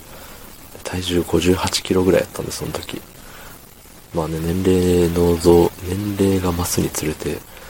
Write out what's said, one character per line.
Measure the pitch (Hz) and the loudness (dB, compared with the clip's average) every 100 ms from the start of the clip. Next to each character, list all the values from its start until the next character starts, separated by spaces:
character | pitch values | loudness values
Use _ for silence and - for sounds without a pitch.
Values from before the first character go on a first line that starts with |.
| - - - - - - - - | -20 -20 -20 -20 -20 -20 -20 -16
体 | - 92 | -10 -8
重 | 90 87 | -2 -2
五 | 82 82 | 0 0
十 | 87 | 2
八 | 90 95 - | 2 0 -4
キ | - | 0
ロ | 92 | 2
ぐ | 92 | 4
ら | 85 | 2
い | |
や | - | 2
っ | |
た | - | -6
ん | |
で、 | - | -10
そ | - - | -8 -8
の | |
時。 | - - - - - - - - - - - - - - | -8 -10 -12 -14 -20 -20 -20 -20 -20 -20 -20 -20 -20 -10
ま | 82 | -6
あ | 78 | -4
ね、 | 80 | -4
年 | 82 90 95 92 90 87 85 | -4 0 2 4 4 4 2
齢 | |
の | 85 87 85 | 2 2 4
増-、 | 85 87 85 - 90 | 6 8 6 0 -8
年 | 95 104 98 | -6 -4 0
齢 | 98 95 | 2 2
が | 90 | 0
増 | 85 | -2
す | 85 - | -2 -2
に | 80 | -2
つ | - 76 | -2 -6
れ | |
て、 | 78 - - - - - | -6 -6 -8 -10 -20 -20